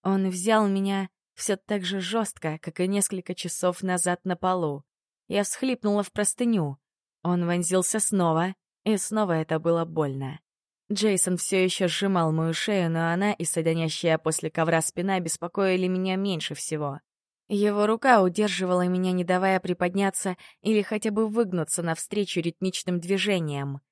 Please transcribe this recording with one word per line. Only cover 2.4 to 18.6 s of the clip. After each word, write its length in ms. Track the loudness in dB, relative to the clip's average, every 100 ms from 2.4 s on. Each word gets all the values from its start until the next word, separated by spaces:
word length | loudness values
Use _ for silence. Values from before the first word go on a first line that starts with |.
| -8 -6
как 180 | -10 -4
и 80 | 0
несколько 480 | 0 0 -4 -8 -8
часов 480 | -8 -2 -2 0
назад 420 | -2 0 0 -2 -2
на 100 | -2
полу. 480 | 0 0 -2 -4 _ _ _ _ _
Я 160 | -2
всхлипнула 580 | -2 -2 -2 0 0 0
в 100 | -2
простыню. 680 | -2 -2 0 2 2 0 -6 _ _ _ _
Он 240 | -2 0 2
вонзился 540 | 0 2 2 2 0
снова, 560 | 0 2 2 2 0 -4 _ _ -2
и 120 | 0
снова 360 | 0 -2 0
это 260 | 0 0 0
было 260 | 2 0 0
больно. 540 | -2 -2 -4 -8 -12 _ _ _ _ _
Джейсон 460 | 0 2 2 0 0
всё 260 | 0 2
ещё 240 | 2 2 -2
сжимал 440 | 0 0 2 2
мою 240 | 2 0 -2
шею, 340 | 0 0 0
но 240 | 0 0
она 200 | 0 0
и 120 | 0 -2
соднящая 720 | 0 0 0 -2 0 2 2
после 320 | 0 -2 -4
ковра 320 | -2 2 2
спина 380 | 0 -4 -2 -2
беспокоили 680 | -2 -6 -4 0 2 2 2
меня 280 | 0 0 0
меньше 400 | -2 -2 -6 -8
всего. 460 | -6 -4 -6 -8 _ _ _ _ _
Его 320 | 0 2 2 2
рука 360 | 2 6 6
удерживала 680 | 6 2 0 0